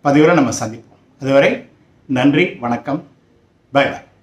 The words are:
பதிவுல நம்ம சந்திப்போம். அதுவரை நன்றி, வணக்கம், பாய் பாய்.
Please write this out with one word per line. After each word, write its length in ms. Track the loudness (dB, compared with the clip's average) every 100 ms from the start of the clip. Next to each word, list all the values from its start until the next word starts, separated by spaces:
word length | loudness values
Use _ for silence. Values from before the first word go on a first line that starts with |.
பதிவுல 300 | 2 4 4
நம்ம 180 | 2 0 -4
சந்திப்போம். 440 | -10 -12 -20 _ _ _
அதுவரை 440 | 0 2 2 -2 -12 _ _ _ -6
நன்றி, 400 | 0 2 2 -2 -4
வணக்கம், 480 | -8 -6 -6 -10 -10 _ _ _ _ _ _
பாய் 200 | -2 -2
பாய். 120 | -6 -18 _